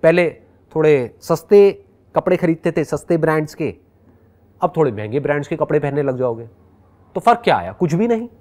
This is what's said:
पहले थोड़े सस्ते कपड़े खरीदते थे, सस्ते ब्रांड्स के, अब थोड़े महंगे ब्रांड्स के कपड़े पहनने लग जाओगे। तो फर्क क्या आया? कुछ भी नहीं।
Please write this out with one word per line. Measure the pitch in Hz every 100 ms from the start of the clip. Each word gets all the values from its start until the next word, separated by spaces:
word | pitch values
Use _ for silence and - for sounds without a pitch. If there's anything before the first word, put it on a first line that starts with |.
पहले | 160 175 170 - _ _ _ 160
थोड़े | 156 147 117 -
सस्ते | - 165 - 208 196 - _ _ _ -
कपड़े | - 180
खरीदते | 175 165 175
थे, | 165
सस्ते | 147 147 - 170
ब्रांड्स | 160 156 151
के, | - 147 85 _ _ _ _ _ _ _ _
अब | 180 -
थोड़े | 147
महंगे | 104 107 127
ब्रांड्स | 143 147 143
के | 165
कपड़े | 202 151
पहनने | 143 139
लग | 139 127
जाओगे। | 127 113 117 _ _ _ _ _ _
तो | -
फर्क | 226 233
क्या | - 127
आया? | 87
कुछ | 101 175
भी | 165 233
नहीं। | 226 233 _